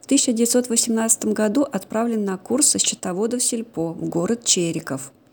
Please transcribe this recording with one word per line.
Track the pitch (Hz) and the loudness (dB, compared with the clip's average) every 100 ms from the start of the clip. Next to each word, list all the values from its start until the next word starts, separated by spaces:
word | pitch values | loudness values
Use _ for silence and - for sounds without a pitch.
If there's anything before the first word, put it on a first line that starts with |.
В | - | 0
тысяча | 277 - | 2 4
девятьсот | 220 233 247 247 | 2 2 2 2
восемнадцатом | 233 - 226 226 - 214 | 0 0 0 2 0 0
году | 208 214 254 285 | 0 2 2 0
отправлен | 190 - 220 233 220 | -2 -4 -2 0 0
на | 196 185 | -2 -4
курсы | - 240 - 202 | -2 2 2 2
счетоводов | - - 190 180 226 247 | 0 -4 -4 -2 -2 -2
сельпо | - 233 220 - 165 | -2 -4 -6 -4 -4
в | 170 165 | -4 -4
город | 165 185 233 | -2 0 -2
Чериков. | - 190 170 - - 135 - - _ | 0 0 0 -2 -6 -8 -10 -20 _